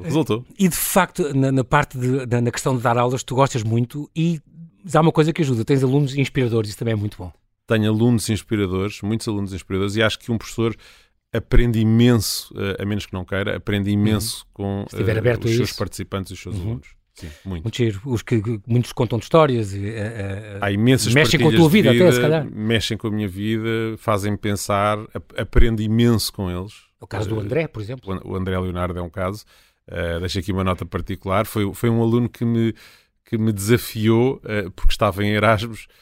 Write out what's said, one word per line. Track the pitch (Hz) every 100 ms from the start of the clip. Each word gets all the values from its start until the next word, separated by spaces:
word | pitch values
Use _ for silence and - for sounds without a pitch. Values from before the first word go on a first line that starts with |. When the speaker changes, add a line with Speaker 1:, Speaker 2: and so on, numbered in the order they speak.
Speaker 1:
resultou. | 160 147 143 107 - -
Speaker 2:
E, | 185
de | -
facto, | - 196 175 - 151
na, | 135 135
na | 135
parte | 127 147 139 131
de, | 127 135 120
na, | 120
na | 120
questão | - 147 127
de |
dar | 120 120
aulas, | 123 131
tu | -
gostas | 127 139 123
muito | 110 117 120 147 151
e | 165 165 160 _ - 165 _ 185
há | 151
uma | 160
coisa | 160 156
que | 160
ajuda, | 143 117
tens | 110 135
alunos | 131 139 139 139
inspiradores, | 131 143 120 113 104
isso | -
também | 113
é | 110
muito | 104 -
bom. | 90 - _ _ -
Speaker 1:
Tenho | 113 107
alunos | 110 120 117 -
inspiradores, | 104 - 107 95 95 101 -
muitos | 101 113 -
alunos | 101 98
inspiradores, | 95 - 95 101 104
e |
acho | 110 -
que | -
um | 113
professor | - - 113 110 - - _ _ _
aprende | 117 - 123 120 110
imenso, | 110 113 120 117 - - - 101
eh, | 98 -
a | 101
menos | 104
que | -
não | 92
queira, | 90 95 104 98
aprende | - 101 101
imenso | 104 104 107 113 - -
Speaker 2:
Uhum. |
Speaker 1:
com, | - 98 98 101
Speaker 2:
Se | -
estiver | 98 -
Speaker 1:
eh, |
Speaker 2:
aberto | 123 117
Speaker 1:
os | 117
Speaker 2:
a | 117
Speaker 1:
seus | 110
Speaker 2:
isso. | -
Speaker 1:
participantes | 101 - 95 98 92
e |
os | 92
seus | 90 95
Speaker 2:
Uhum. |
Speaker 1:
alunos. | 98 123 - _ _
Sim, | - 82 73
muito. | 95 87
Speaker 2:
Muito | 110 -
giro. | 117 98 139
Os | 113
que, | - 117
que | 104 110 117
muitos | 117 117
contam | - 120 113
de |
histórias, | - 165 151 120 101
e, | 101 101
eh, | 117
eh, | 104 117 98 98 110 98
Speaker 1:
Há | 101
imensas | 101 117 131 104
Speaker 2:
mexem | 127 156 -
com | 156
a |
Speaker 1:
partilhas | 165
Speaker 2:
tua | 156
Speaker 1:
de | 214
Speaker 2:
vida | 139
até, | 120
Speaker 1:
vida, | 180
Speaker 2:
se | 123
calhar. | 151 160 131
Speaker 1:
mexem | 104 107 113 - 110
com | 113
a |
minha | 107 107
vida, | 92 107 110 113 113 113 110
fazem | - 101 104 101
pensar, | 104 101 - 101 104 107 110
ap-, | 101 - -
aprendo | 113 120 117 113
imenso | 107 113 120 113 -
com | - 95
eles. | 90 98 - _ _
Speaker 2:
O | -
caso | 98 104
do | 107
Speaker 1:
Eh, |
Speaker 2:
André, | 101 139 156
por | 113
exemplo. | 104 131 95
Speaker 1:
o | 95
An-, |
o | - 95
André | 95 92
Leonardo | 92 87 90 87
é |
um | 87
caso, | 95 95 107 - _ _ _ -
eh, | 90 85 82
deixo | 90 98
aqui | 87
uma | 95
nota | 95 90 87
particular, | 92 82 95 95 95
foi, | 107 110 98
foi | 90 117
um | 117
aluno | 117 117 117
que | -
me, | 117 117 113 107 - _ _ _
que | - 113
me | 110
desafiou, | 101 101 117 - 113 107 113 127 -
eh, | - 107 92
porque | - -
estava | - 107 95
em | 104
Erasmus, | 107 107 107 117 107 - _